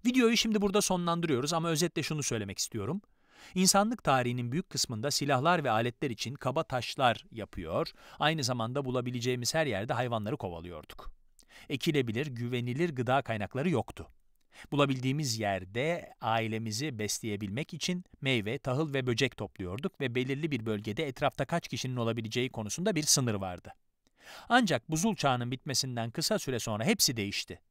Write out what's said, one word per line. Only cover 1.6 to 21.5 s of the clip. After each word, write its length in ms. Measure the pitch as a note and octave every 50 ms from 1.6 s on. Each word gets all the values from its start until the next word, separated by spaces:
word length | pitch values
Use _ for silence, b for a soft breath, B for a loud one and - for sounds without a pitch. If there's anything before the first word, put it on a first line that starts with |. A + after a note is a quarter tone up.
| D#3+ E3+
özetle 340 | E3 D3 F3 E3+ _ E3 C#3+
şunu 200 | - D#3+ D3+ C3+
söylemek 340 | - A#2+ A2+ G#2 G2 F#2+
istiyorum. 440 | - - - - A2 G2 G#2+ E3 G#3 - B B B B B B B B B B
İnsanlık 480 | F3+ F#3 F#3 - G3 G#3 A3 B3 - _
tarihinin 480 | D#3+ C#3 C3 B2 A#2+ B2 B2 A#2+ A#2+
büyük 180 | B2+ E3+ F#3+ _
kısmında 420 | - C3+ - - A#2+ G#2+ A2+ D3
silahlar 520 | C#3 - D3 C#3 C#3+ B2+ C3 E3 F3+ E3+ D3
ve 80 | B2+
aletler 380 | A2 A2 A#2 B2 - _ D#3 C#3
için 240 | A2+ - - A2+ C#3
kaba 300 | - - B2+ B2+ D#3+ D#3
taşlar 640 | _ - B2+ A2+ - - - C3+ A#2+ A2 - - -
yapıyor, 600 | - A2+ G2+ - - G2+ E2+ D#2 F2 B2 D#3+ - B B B B B B
aynı 240 | D3 D3+ D#3+ D#3 C3
zamanda 420 | A2+ B2+ A#2+ A2+ A2+ B2+ C#3+ C#3
bulabileceğimiz 680 | B2+ B2 B2+ B2 B2 B2+ B2 A#2 B2+ B2 B2 A#2+ - -
her 120 | D#3+ D#3+
yerde 280 | C#3+ G#2+ F#2+ G#2+ B2+ C#3+
hayvanları 440 | A#2 B2+ B2 A#2+ A2 G#2 G#2 C#3+
kovalıyorduk. 760 | - - F#2+ E2+ E2 E2+ F2+ E2+ D#2 D2 - - - - - - - _ - _ - B B B B B B
Ekilebilir, 580 | D3+ B2+ - E3+ D3+ C#3+ B2+ A2+ G#2 A#2 D3+
güvenilir 640 | D3+ B2 A#2 A#2+ A#2+ B2+ B2 A#2+ B2 A#2+ C#3 F3 F3
gıda 320 | C#3+ B2+ A#2+ A#2+ B2+ C#3+
kaynakları 480 | - - A2+ G#2+ G#2 - - B2 D3 F#3
yoktu. 380 | D#3+ A2+ - - - - E2+ - - _ _ _ _ _ _ B B B B B
Bulabildiğimiz 680 | - C#3+ C#3+ C#3 C3+ C3 B2 C3 C3+ D3+ D#3 C3 A2+ A2
yerde 720 | G#2+ G2+ G2 F#2 F#2 F#2 G2+ A#2 C3+ D#3+ E3+ E3+ - - - _
ailemizi 760 | - A2+ A2+ A2+ A2+ A2 A2 A2 A2+ A2 G#2 A2 C#3+ D#3 B2+ G#2+
besleyebilmek 760 | A2 G#2 - - - A2+ G#2 G2 G#2+ G2 G2 B2+ D#3+ - -
için 320 | D3 - - F3+ F3+ F3+ _ - _
meyve, 360 | C#3+ C3+ C3 A#2 G2 G#2 A#2+
tahıl 360 | - - C#3 B2 C3+ D#3+ D3+ C3+
ve 140 | C3+ B2+
böcek 300 | B2+ A#2+ A2+ C#3+ B2 -
topluyorduk 640 | - G#2+ G2 _ - G2 F2 F2+ G2 - F#3+ - _
ve 140 | C#3+ B2 A#2
belirli 360 | B2 B2+ C3 C#3 C#3 D#3 D#3+
bir 140 | C#3 A#2+ A2
bölgede 420 | A2 G#2+ G2+ G#2 A2+ - - D#3+
etrafta 380 | C#3 B2+ - D3 C3+ - - C#3+
kaç 220 | -